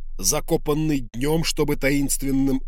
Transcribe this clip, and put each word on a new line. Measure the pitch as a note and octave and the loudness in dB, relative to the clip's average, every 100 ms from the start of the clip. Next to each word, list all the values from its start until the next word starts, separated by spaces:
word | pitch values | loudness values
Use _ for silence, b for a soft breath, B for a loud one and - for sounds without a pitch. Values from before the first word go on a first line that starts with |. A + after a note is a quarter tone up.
| - - | -8 -4
закопанный | F#2+ D3 - D#3+ - D3 D#3 C#3+ A2+ | -2 0 0 0 0 0 2 0 -2
днем, | A#2 D3 D#3+ | -4 0 0
чтобы | D#3 - D3 C#3+ | 0 0 0 0
таинственным | C3+ C#3+ C#3 - C3+ C3+ C3+ C3+ | 2 2 0 0 0 2 2 0